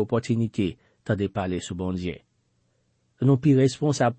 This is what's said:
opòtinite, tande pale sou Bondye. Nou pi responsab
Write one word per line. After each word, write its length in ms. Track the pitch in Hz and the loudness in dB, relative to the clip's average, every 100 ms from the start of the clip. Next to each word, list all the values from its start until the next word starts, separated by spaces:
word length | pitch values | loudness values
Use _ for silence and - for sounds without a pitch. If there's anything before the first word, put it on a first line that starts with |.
opòtinite, 680 | 104 117 - 117 113 - 95 - _ _ | 2 -2 0 -2 -2 -2 -2 -4 _ _
tande 220 | - 104 101 | -4 -2 -2
pale 260 | 101 92 90 | -4 -4 -4
sou 100 | - 90 | -6 -6
Bondye. 420 | 92 92 90 - _ _ _ _ _ _ _ _ _ - | -4 -4 -6 -8 _ _ _ _ _ _ _ _ _ -2
Nou 160 | 127 135 | 2 4
pi 140 | 147 131 | 4 4
responsab 560 | 131 - 151 135 120 | 4 0 -2 0 0